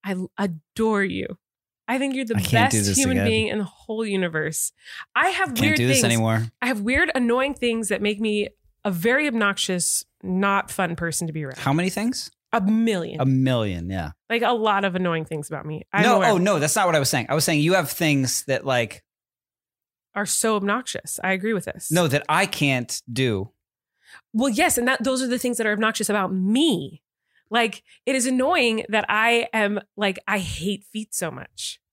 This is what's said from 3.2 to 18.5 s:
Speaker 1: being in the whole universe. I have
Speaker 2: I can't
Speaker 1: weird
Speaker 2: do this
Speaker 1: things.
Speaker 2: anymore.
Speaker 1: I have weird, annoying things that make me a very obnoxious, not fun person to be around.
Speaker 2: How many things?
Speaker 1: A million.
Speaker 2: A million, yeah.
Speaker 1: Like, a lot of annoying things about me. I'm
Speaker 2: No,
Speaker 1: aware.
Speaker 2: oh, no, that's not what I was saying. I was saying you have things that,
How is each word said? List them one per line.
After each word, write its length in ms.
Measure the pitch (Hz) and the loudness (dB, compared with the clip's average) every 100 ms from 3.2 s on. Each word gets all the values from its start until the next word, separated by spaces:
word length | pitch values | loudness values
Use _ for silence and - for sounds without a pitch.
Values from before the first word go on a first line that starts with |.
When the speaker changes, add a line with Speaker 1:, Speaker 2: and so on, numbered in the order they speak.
| - | 2
Speaker 1:
being 200 | 220 220 | 2 0
in 100 | 214 | -2
the 60 | |
whole 420 | 190 - - 220 220 | -6 -10 -10 -6 -2
universe. 680 | 190 175 160 156 160 - _ - - - 247 | -2 -2 -2 -4 -4 -6 _ -18 -18 -6 0
I 140 | 339 | 0
have 200 | 359 370 | 0 -2
Speaker 2:
I 40 | |
can't 60 | 233 | 0
Speaker 1:
weird 160 | 311 311 | 2 2
Speaker 2:
do 100 | 123 | 2
this 140 | 269 | 4
Speaker 1:
things. 120 | 170 | 4
Speaker 2:
anymore. 340 | 113 113 110 113 _ | 2 2 2 0 _
Speaker 1:
I 60 | 247 | -4
have 140 | 226 | -2
weird, 300 | 202 269 339 269 | 0 2 2 2
annoying 380 | 240 240 277 277 | 2 2 0 0
things 340 | 240 226 208 | -2 -2 -2
that 120 | 202 | -2
make 180 | 208 208 | -2 0
me 280 | 220 208 202 _ _ _ 208 | 0 0 -4 _ _ _ -4
a 60 | |
very 360 | 175 208 262 294 | 0 2 2 2
obnoxious, 800 | 233 208 190 - 180 165 - - _ | 2 0 0 -2 0 0 -2 -6 _
not 480 | 190 185 202 196 - | -4 0 2 2 -2
fun 260 | - 175 170 | -2 -2 -2
person 320 | 170 - 170 | -4 -4 -6
to 60 | |
be 100 | 156 | -6
around. 140 | 143 131 | -8 -4
Speaker 2:
How 160 | 135 | 0
many 160 | 147 180 | 2 0
things? 400 | 202 226 269 - _ _ | -2 -4 -4 -10 _ _
Speaker 1:
A 100 | 233 | 0
million. 580 | 190 220 226 190 170 - | 2 2 2 0 -4 0
Speaker 2:
A 60 | 131 | 2
million, 640 | 131 131 123 107 87 87 | 4 4 2 0 -2 -4
yeah. 220 | 95 78 - _ | -6 -6 -10 _
Speaker 1:
Like, 140 | 233 | -2
a 80 | 233 | 0
lot 320 | 240 220 196 196 | 2 2 2 0
of 100 | 180 | -2
annoying 300 | 180 165 156 | -2 -2 -4
things 240 | 156 147 | -8 -8
about 160 | 156 151 | -10 -8
me. 200 | 156 - | -10 -4
I'm 120 | 202 | 2
Speaker 2:
No, 140 | 220 220 | 4 6
Speaker 1:
aware. 120 | 190 | 4
Speaker 2:
oh, 60 | 190 | 4
no, 220 | 190 180 | 4 2
that's 160 | 147 220 | 2 2
not 100 | 185 | 4
what 100 | 160 | 4
I 40 | |
was 100 | 135 | 2
saying. 160 | 143 110 | 0 0
I 60 | 156 | 0
was 80 | |
saying 180 | 156 156 | 2 2
you 120 | 151 | 4
have 160 | 185 156 | 2 0
things 540 | - 160 139 131 - | 0 2 2 2 -2
that, 200 | - | -2